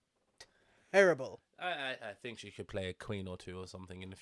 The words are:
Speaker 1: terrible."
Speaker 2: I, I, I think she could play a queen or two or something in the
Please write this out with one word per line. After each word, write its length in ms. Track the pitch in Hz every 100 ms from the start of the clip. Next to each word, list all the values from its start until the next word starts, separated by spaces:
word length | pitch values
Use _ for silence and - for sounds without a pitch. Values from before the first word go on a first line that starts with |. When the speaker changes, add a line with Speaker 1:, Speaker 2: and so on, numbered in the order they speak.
| _ _ _ - - _ _ _ _
Speaker 1:
terrible." 480 | 190 190 143 120 - _ -
Speaker 2:
I, 40 | 180
I, 180 | 156 135
I 220 | 123 110 98
think 160 | 123 110
she 120 | 101
could 180 | 104 95
play 200 | 101 92
a 60 |
queen 340 | - - 101 95
or 80 | 90
two 220 | - 90
or 60 | 92
something 340 | 95 92 92
in 80 | 95
the 80 | 95